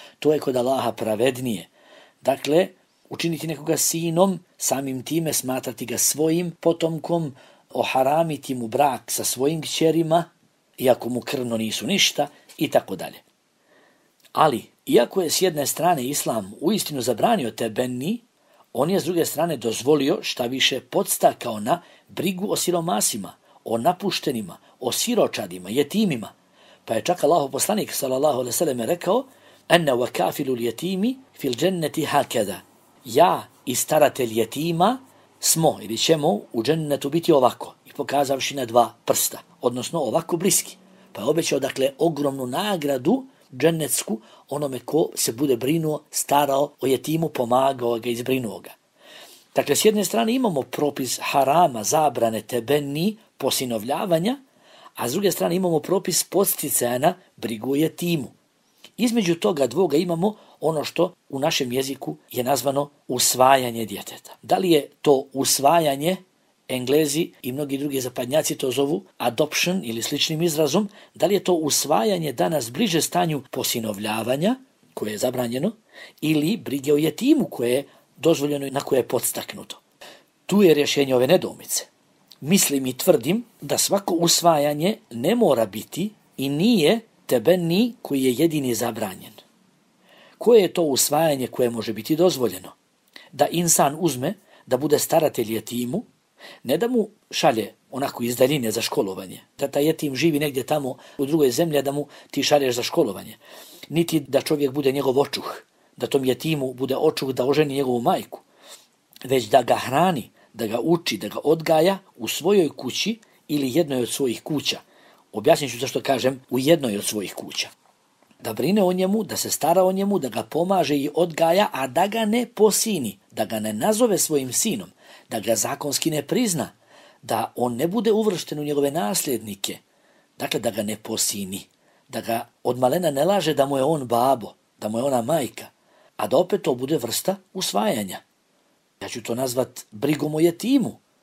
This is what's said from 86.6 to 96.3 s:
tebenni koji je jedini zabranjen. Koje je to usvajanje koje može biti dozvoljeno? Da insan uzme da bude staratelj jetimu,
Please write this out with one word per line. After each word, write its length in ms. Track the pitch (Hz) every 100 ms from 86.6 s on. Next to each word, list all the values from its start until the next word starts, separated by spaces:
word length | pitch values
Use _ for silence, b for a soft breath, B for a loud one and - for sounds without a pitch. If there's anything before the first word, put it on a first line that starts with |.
| 208 233 147 226 - _ -
tebenni 680 | 123 107 185 170 175 240 226
koji 220 | - 139
je 100 | 131
jedini 400 | 120 165 151 131
zabranjen. 580 | 110 117 110 107 92 - - - _ _ _ _ _ b b b b
Koje 240 | - 233
je 100 | 175
to 100 | -
usvajanje 640 | 160 127 - 143 160 139 123
koje 240 | - 120
može 220 | 117 107
biti 240 | 107 107 156
dozvoljeno? 560 | 180 139 117 90 - - _ _ _ B B
Da 140 | 135 139
insan 460 | 165 170 - 151 151
uzme 340 | 170 127 135 214 b b b
da 100 | 123
bude 220 | 147 147
staratelj 540 | - 160 151 - 107
jetimu, 500 | 110 104 120 123 165 - _ _